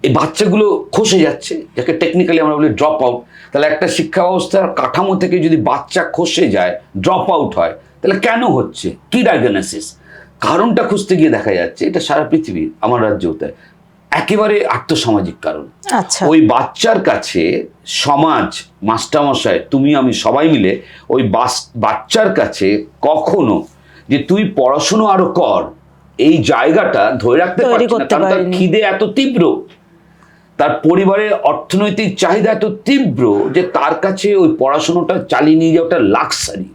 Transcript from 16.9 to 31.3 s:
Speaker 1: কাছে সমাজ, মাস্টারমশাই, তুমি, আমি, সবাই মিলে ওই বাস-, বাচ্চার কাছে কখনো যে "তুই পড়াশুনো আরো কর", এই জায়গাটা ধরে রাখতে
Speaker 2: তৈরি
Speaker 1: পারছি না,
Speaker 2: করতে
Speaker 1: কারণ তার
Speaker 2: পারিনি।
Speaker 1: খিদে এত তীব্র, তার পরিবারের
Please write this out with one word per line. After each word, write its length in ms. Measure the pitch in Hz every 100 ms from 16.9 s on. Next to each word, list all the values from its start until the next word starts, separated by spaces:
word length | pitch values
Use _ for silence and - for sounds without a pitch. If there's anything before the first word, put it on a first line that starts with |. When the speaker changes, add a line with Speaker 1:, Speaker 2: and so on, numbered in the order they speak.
| 202
Speaker 1:
কাছে 680 | - 104 - 92 82 - - _
সমাজ, 760 | - - 139 143 156 135 - - - _
মাস্টারমশাই, 760 | 98 113 - 151 143 127 110 87 -
তুমি, 240 | 139 139
আমি, 180 | 147 131
সবাই 360 | 110 113 127 160
মিলে 340 | 143 95 - - - -
ওই 120 | 127
বাস-, 480 | 120 110 123 - - 117
বাচ্চার 580 | 104 113 - - 208
কাছে 500 | 147 113 - 98 107 - _
কখনো 680 | 143 156 156 190 131 92 - _ _ - -
যে 100 | 143
"তুই 340 | 143 196 214 196
পড়াশুনো 500 | 127 143 - 220 214
আরো 260 | 190 175
কর", 320 | - 135 92 - - _ _ _ -
এই 200 | 139 160
জায়গাটা 800 | 107 123 139 170 196 110 104 127
ধরে 180 | 117 135
রাখতে 240 | 180 180
Speaker 2:
তৈরি 100 | 247
Speaker 1:
পারছি 140 | 233 240
না, 120 | 226
Speaker 2:
করতে 60 |
Speaker 1:
কারণ 180 | - -
তার 100 | 190
Speaker 2:
পারিনি। 240 | 185 180 180
Speaker 1:
খিদে 220 | 185 214
এত 260 | 208 190
তীব্র, 580 | 214 202 277 233 160 - - - _ _ _ _ _ _ _ -
তার 140 | 147
পরিবারের 640 | - 156 180 190 196 214